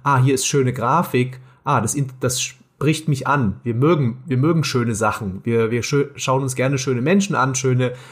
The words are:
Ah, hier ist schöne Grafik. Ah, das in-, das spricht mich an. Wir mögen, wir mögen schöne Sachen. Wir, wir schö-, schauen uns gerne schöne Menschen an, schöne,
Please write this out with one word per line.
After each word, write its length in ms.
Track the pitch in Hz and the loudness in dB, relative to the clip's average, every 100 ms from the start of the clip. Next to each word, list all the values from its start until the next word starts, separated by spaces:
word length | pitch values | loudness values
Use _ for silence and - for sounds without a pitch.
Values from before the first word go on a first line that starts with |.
Ah, 200 | 143 135 | 0 2
hier 120 | 131 | 4
ist 120 | 131 - | 2 0
schöne 260 | 143 127 | 0 0
Grafik. 680 | 120 117 160 185 127 127 - - _ | 0 0 0 2 0 -2 -6 -20 _
Ah, 160 | 135 127 | -2 0
das 140 | 110 | 0
in-, 180 | 143 135 - | -2 -4 -4
das 220 | 127 - | -4 -4
spricht 640 | - - _ _ 143 151 - | -6 -10 _ _ -2 0 -2
mich 180 | 131 131 | -2 0
an. 340 | 143 107 95 | 0 0 -2
Wir 120 | 120 | -4
mögen, 480 | 117 151 165 123 - - | 0 2 2 0 -4 -2
wir 100 | 127 | 0
mögen 260 | 151 170 | 2 2
schöne 320 | - 123 117 | 0 0 -2
Sachen. 460 | 104 107 - 104 95 | 0 0 -2 -6 -6
Wir, 260 | 120 117 113 | 0 2 2
wir 120 | 120 | 0
schö-, 280 | - 143 143 - | 0 0 -2 -4
schauen 260 | - 135 | -2 -2
uns 120 | 135 | -2
gerne 220 | 131 131 139 | -2 0 0
schöne 240 | 139 123 | -2 0
Menschen 340 | 139 202 196 | 2 2 2
an, 200 | 127 131 | 0 0
schöne, 380 | 127 131 127 123 - - | 0 0 2 0 -4 -14